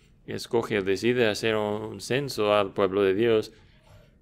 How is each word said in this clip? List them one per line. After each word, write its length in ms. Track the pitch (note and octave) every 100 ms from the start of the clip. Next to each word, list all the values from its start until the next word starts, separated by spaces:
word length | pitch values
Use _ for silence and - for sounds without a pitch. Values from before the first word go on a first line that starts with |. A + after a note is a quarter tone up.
| _ _ -
escoge, 560 | G#2+ - A#2 A2 A2
decide 460 | F#2+ F#2+ A2+ B2 A2+
hacer 280 | G2+ A2+ G#2+
un 460 | G#2+ G#2+ G#2+ G2+
censo 520 | - B2 C#3+ - G#2
al 200 | G#2 G2
pueblo 280 | F#2+ F#2+ G2
de 120 | G2
Dios 400 | F#2+ A#2 A2 G#2 - - _ _ - - _